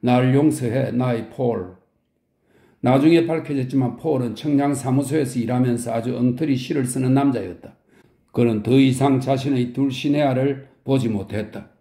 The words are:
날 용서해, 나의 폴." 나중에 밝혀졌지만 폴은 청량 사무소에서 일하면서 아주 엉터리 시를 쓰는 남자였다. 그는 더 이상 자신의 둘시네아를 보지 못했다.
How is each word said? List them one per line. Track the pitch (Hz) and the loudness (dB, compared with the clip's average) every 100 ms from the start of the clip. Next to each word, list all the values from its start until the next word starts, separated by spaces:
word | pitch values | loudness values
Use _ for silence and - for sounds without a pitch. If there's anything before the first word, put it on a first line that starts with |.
날 | 123 123 127 | 2 2 4
용서해, | 135 151 - 120 120 117 | 4 4 2 -2 -2 -2
나의 | 117 127 117 - | -2 0 -2 -6
폴." | - 123 107 90 - _ _ _ _ _ _ _ _ _ _ | -4 -2 -2 -6 -14 _ _ _ _ _ _ _ _ _ _
나중에 | 123 131 151 170 | 2 4 6 4
밝혀졌지만 | 165 160 - 143 127 139 127 - | 2 -4 -4 -4 -2 -2 -2 -4
폴은 | 160 139 120 | -4 -2 -2
청량 | 104 151 143 143 | -6 -2 0 0
사무소에서 | 135 131 127 139 151 135 131 | -2 0 0 0 -2 -2 -2
일하면서 | 113 123 127 120 117 | -2 0 0 0 -2
아주 | 117 120 123 | -4 -4 0
엉터리 | 123 123 160 131 | 0 0 -2 -2
시를 | - 151 | -2 -4
쓰는 | 123 131 131 | -2 -2 2
남자였다. | 131 139 120 95 85 - - _ _ _ _ _ | 2 2 0 -6 -12 -18 -20 _ _ _ _ _
그는 | - 120 110 | 0 2 2
더 | 104 | 2
이상 | 131 135 131 139 131 | 4 4 4 2 2
자신의 | 131 135 147 135 123 | 0 -2 0 -2 -2
둘시네아를 | - 139 131 151 143 143 127 139 131 - _ | -2 -2 -2 -2 0 2 2 0 -2 -10 _
보지 | - 135 123 | -2 0 0
못했다. | 104 95 135 107 104 - _ | -2 -4 -6 -8 -12 -18 _